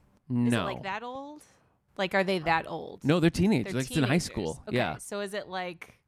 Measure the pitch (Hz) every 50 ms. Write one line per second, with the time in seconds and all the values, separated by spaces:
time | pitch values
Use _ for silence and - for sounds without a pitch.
0 | _ _ _ _ _ - 127 120 120 120 120 110 90 - - 120 - - 190 220
1 | 233 247 254 269 277 285 302 302 - _ _ _ _ _ _ _ _ _ - -
2 | 196 185 - 196 190 180 190 180 151 165 165 165 - - 170 160 - - 82 -
3 | - 131 156 180 156 170 - - 170 208 220 131 101 - - 127 131 - - 160
4 | 135 113 143 175 - - - 120 92 80 76 - - - - 123 113 85 73 -
5 | - - - - 208 196 202 202 - - 185 185 180 180 175 170 - - - _
6 | _